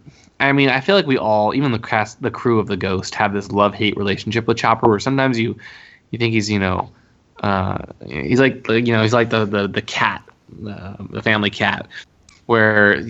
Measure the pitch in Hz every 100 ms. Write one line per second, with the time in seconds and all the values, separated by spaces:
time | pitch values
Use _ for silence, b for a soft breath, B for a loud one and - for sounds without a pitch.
0 | - b b - 139 139 139 131 131 196
1 | 156 127 110 107 107 135 139 113 - 113
2 | 107 - 120 113 127 113 95 98 95 95
3 | - - 107 101 95 98 101 98 107 -
4 | 101 95 - 113 117 117 117 113 120 104
5 | 131 135 131 117 117 - B B B B
6 | B 113 117 113 104 104 95 92 92 b
7 | b b _ - 104 98 95 - - -
8 | - 71 67 120 135 - - 113 120 113
9 | 110 120 117 117 104 101 101 - - -
10 | 113 95 - _ _ - 104 98 90 104
11 | 98 104 113 107 101 - 101 - - B
12 | B _ _ - - 117 110 107 104 78
13 | 110